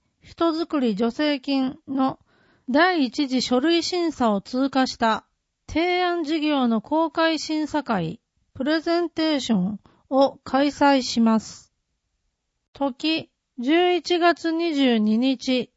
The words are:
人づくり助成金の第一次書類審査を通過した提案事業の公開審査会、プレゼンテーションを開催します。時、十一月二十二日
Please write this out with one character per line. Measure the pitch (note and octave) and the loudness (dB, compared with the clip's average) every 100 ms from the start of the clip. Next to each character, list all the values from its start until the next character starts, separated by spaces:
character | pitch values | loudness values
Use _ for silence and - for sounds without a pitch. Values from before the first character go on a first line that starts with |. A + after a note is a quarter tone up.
| _ _ | _ _
人 | - - E4+ | -20 -2 -2
づ | D#4+ D#4+ | 0 -2
く | D4+ | -2
り | B3 G3 | 0 0
助 | A#3 | -2
成 | A3+ D4+ C#4+ | 0 -2 -2
金 | C4+ C4+ C4 D4+ - | -2 -2 -2 -6 -6
の | C4+ C4 - _ _ _ _ - | -2 -2 -4 _ _ _ _ -2
第 | C4 F4+ F4 B3+ | 2 4 2 0
一 | - C#4 | -2 -2
次 | B3+ | -2
書 | - B3+ | 0 0
類 | D4+ E4+ | 2 0
審 | D#4+ F4+ E4+ | 0 -2 -2
査 | - A#3 | 0 0
を | G3+ | 0
通 | - B3+ C#4 | -4 -4 -2
過 | C4+ B3+ | 0 -2
し | - | 0
た | A3+ G#3+ - _ _ _ - | -2 -2 -6 _ _ _ -6
提 | D4+ F4 F4+ | -2 0 0
案 | F4+ F4 C#4+ | 0 -2 -2
事 | D#4+ | -2
業 | D4+ C#4+ B3 | 0 0 0
の | A3+ | 0
公 | - D#4 D#4+ | -2 -2 0
開 | E4+ E4 D#4+ | 0 0 0
審 | - D#4 D4+ | -2 -4 -2
査 | D4+ | -4
会、 | C4+ G3+ E3 G3+ _ _ _ | -2 -4 -4 -8 _ _ _
プ | - | -6
レ | C4+ D#4+ | -2 -2
ゼ | D#4+ E4+ | 0 -2
ン | E4+ | -2
テ | - D#4+ D4 | -2 -2 -2
ー | |
シ | B3+ | 0
ョ | G#3+ | -2
ン | F3+ G#3 - _ _ | -2 -6 -14 _ _
を | C4 C#4 - | 2 2 0
開 | - C4+ D4 | -4 0 0
催 | - C#4+ C#4 | 2 4 4
し | B3 - | 2 0
ま | A3+ A3 | 2 2
す。 | - - - _ _ _ _ _ _ _ _ _ _ | -2 -12 -20 _ _ _ _ _ _ _ _ _ _
時、 | - C#4 B3 D#4 D#4+ - _ _ - | -6 -4 -2 -2 -2 -6 _ _ -8
十 | A#3+ E4 F4+ | 0 4 4
一 | F4+ - F4 | 2 0 2
月 | E4+ E4+ E4 | 2 2 -2
二 | D#4+ E4+ C#4+ | -2 -2 2
十 | C4+ A#3 | 2 2
二 | G#3+ A3 | 2 2
日 | C4 B3+ - B3+ - | 0 -2 -2 -2 -4